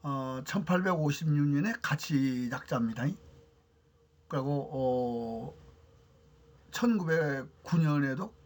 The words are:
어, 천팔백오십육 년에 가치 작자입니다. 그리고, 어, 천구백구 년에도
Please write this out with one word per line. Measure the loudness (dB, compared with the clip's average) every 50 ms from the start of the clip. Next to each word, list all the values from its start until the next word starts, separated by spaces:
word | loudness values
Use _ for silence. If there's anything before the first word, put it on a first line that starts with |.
| -6
어, | -6 -6 -4 -4 -6 -6 -8 -8
천팔백오십육 | -4 -4 -4 0 2 2 2 4 2 2 2 2 0 0 0 2 2 4 4 4
년에 | 4 4 2 2 0 -2 -4
가치 | -2 -2 -2 -2 -2 0 2 2 2 2 0 -2 -2 -4
작자입니다. | -4 -6 -6 -4 -2 0 0 0 -2 0 -2 -2 -2 -4 -12 -20 -20 -20 -20 -20 _ _ _ _ _ _ _ _ _ _ _ _ _ _ _
그리고, | _ -4 -2 0 0 0 -2 -2 -4 -4
어, | -2 0 2 2 2 0 0 -2 -4 -4 -6 -6 -8 -10 -10 -14 -16 -20 -20 -20 -20 -20 -20 _ -20 -20 _ _ _ _ -20 -20 _ -20 -20 -20 -20 -20 -12 -4
천구백구 | 0 0 2 2 2 2 2 2 2 2 2 0 -2 -6 -10 -16 -18 -6 0 2 4
년에도 | 4 4 4 4 2 0 0 -4 -6 -8 -10 -18 -10